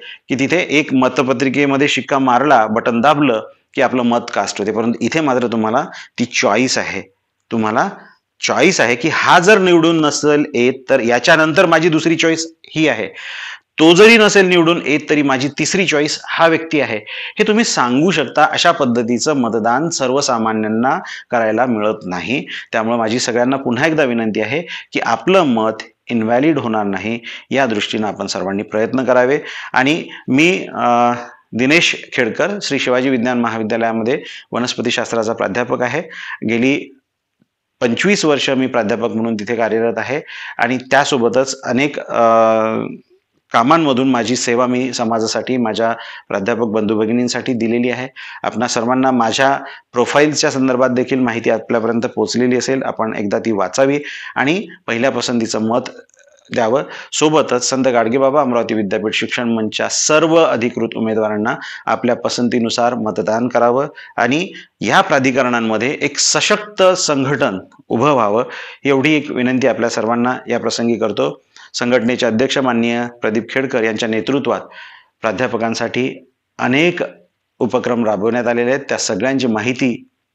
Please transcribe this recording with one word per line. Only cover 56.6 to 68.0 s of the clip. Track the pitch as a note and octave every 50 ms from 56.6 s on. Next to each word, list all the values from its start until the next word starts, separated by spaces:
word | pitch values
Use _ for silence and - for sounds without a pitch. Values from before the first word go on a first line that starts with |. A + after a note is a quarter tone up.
| A2+ A2 B2 C#3+ E3 - - - - -
सोबतच | - - D3+ D#3 D#3 D3+ B2 G#2+ B2 B2 A#2+ -
संत | C3+ C3 B2+
गाडगेबाबा | C3 A#2+ A#2 A2+ A2 A#2+ C3+ C3+ C3+ C#3 D3+
अमरावती | C#3+ B2 A#2+ A#2+ A#2 - A2
विद्यापीठ | A2 G#2 F#2+ A2+ A2 G2+ A2 G#2+
शिक्षण | - A2+ G#2+ - - A#2+ A#2
मंचच्या | A#2 A2 G#2+ G#2+ - - G#2+ G#2+
सर्व | - - - - D3+ D#3 E3 D#3 E3
अधिकृत | E3 D#3+ C3 C3 A#2+ A#2+ A#2+ - A#2 A2+ A2 -
उमेदवारांना | A2+ A2+ A2 A2 A2 G#2+ G#2+ G#2+ G#2 G#2+ B2 D3 - - - - - -
आपल्या | - A2+ A#2 B2 A#2+ A#2+
पसंतीनुसार | - - G#2+ - - B2 A2+ A2+ A#2+ A#2 A2+ G#2+ B2 A#2+ A#2+ B2
मतदान | A2+ A2 G#2+ - - G2 - G#2+ A#2 B2 A#2+
करावं | A#2+ A#2+ A#2+ A#2+ A#2+ C3+ C#3+ D3 - - - - -
आणि | - A#2 A#2+ C#3 D#3+ F#3+ G3 - - - _ _ -
या | F2 G#2 C#3+ F#3
प्राधिकरणांमध्ये | F#3+ - D#3 C3+ B2+ C3+ A#2+ C3+ B2+ B2 A#2+ A#2 A2+ A2 A2 G#2 A#2 C3+ D3+ -
एक | D3 C#3+ - -
सशक्त | - - - D3+ - - G#3+ G3+ - - - -
संघटन | F#3+ F#3 F#3 F3+ - - D3 C3+ C3+ C3+ D3 B2+ C#3+ A#2+ G2 C3 - - _ _ _ -
उभं | B2+ A2+